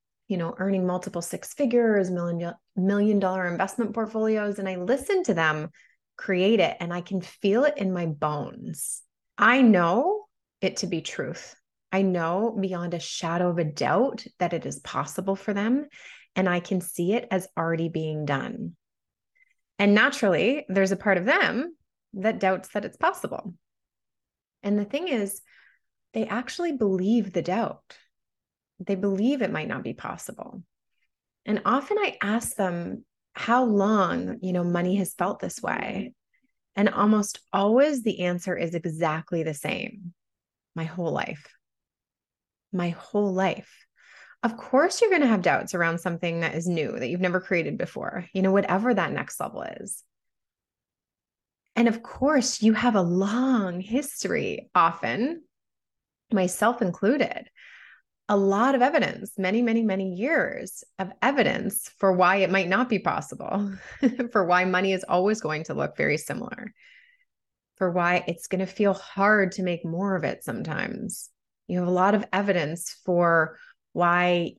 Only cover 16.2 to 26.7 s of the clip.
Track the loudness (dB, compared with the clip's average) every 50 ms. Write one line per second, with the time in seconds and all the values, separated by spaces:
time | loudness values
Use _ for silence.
16.2 | -20 _ _ 0 2 2 2 0 0 -2 -2 -2 -2 -4 -4 -2 0 0 0 0
17.2 | -2 -2 -2 -4 -4 -4 _ -4 -2 -2 0 0 -2 -2 -2 -4 -4 -4 -4 -4
18.2 | -2 -2 -2 -2 -4 -6 -8 -8 -10 -10 -12 _ _ _ _ _ _ _ _ _
19.2 | _ _ _ _ _ _ _ _ _ _ _ 2 4 6 6 6 6 4 2 0
20.2 | 2 2 2 4 2 2 0 -2 -4 -2 0 2 2 2 0 0 2 2 2 2
21.2 | 2 2 2 4 2 2 0 -2 -4 -6 -10 _ _ _ _ _ _ _ -10 -2
22.2 | -2 -2 0 2 0 0 0 0 -4 -8 -8 -8 -8 -8 -4 _ 0 0 0 -2
23.2 | -8 -10 -10 -10 -10 -14 -16 -16 _ _ _ _ _ _ _ _ _ _ _ _
24.2 | _ _ _ _ _ _ _ _ -4 -2 0 0 0 -2 -4 -4 -2 -2 -2 -2
25.2 | -2 -4 -6 -12 -16 _ _ -20 _ _ _ _ _ _ _ _ _ _ -6 -6
26.2 | -4 -4 -4 -6 -6 -8 -6 -4 -4 -4